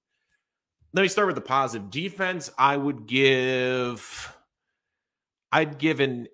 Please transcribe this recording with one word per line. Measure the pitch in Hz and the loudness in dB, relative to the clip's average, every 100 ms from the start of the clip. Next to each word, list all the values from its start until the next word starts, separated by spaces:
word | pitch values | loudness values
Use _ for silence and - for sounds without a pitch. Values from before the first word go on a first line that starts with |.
| _ _ _ _ _ _ _ _ _ | _ _ _ _ _ _ _ _ _
Let | 180 | 0
me | 190 | 2
start | 208 196 | 2 0
with | |
the | 131 | 0
positive. | - 135 131 113 98 | 0 0 0 -4 -8
Defense, | 131 185 190 185 180 - - | -8 -8 -4 -4 -4 -8 2
I | 135 143 | 2 4
would | 143 123 110 | -2 -4 -2
give, | 127 135 131 131 127 127 127 123 113 - - - - _ _ _ _ _ _ _ _ _ _ _ | 4 4 4 2 0 0 0 -2 -6 -12 -14 -16 -18 _ _ _ _ _ _ _ _ _ _ _
I'd | 151 156 139 | 0 0 0
give | 156 139 | 0 2
an | 135 123 117 | 0 -2 -8